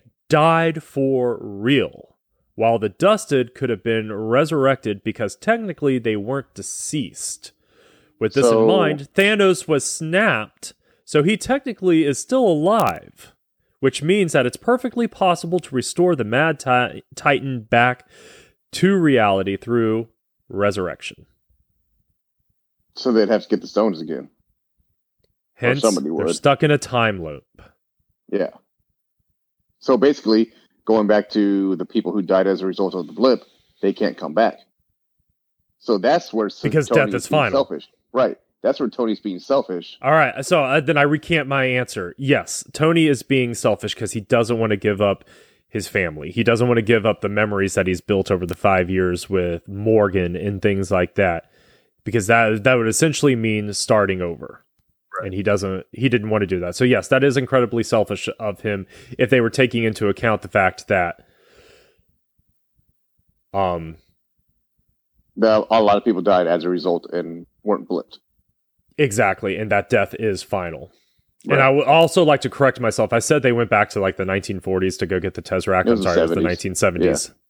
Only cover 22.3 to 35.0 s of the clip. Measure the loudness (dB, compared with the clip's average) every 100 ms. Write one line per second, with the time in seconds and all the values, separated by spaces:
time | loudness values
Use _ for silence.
22.3 | _ _ _ _ _ _ -6 0 2 4
23.3 | 0 0 -4 -2 -2 -2 -2 -8 -10 -12
24.3 | _ _ _ _ _ _ _ _ _ _
25.3 | _ _ -4 -2 2 2 0 -2 -4 -2
26.3 | 0 0 2 2 0 0 -2 0 -2 -10
27.3 | -14 _ _ -20 _ _ _ _ _ -8
28.3 | -4 -4 -8 _ _ _ _ _ _ _
29.3 | _ _ _ _ _ 0 2 4 2 2
30.3 | 2 2 _ _ _ 0 2 4 2 2
31.3 | 0 2 2 0 -4 -4 -4 -4 -4 0
32.3 | 2 2 0 -4 -4 -4 -4 -8 0 0
33.3 | 0 -4 _ _ -6 -4 -2 -4 -6 -6
34.3 | 0 -2 -2 _ _ _ _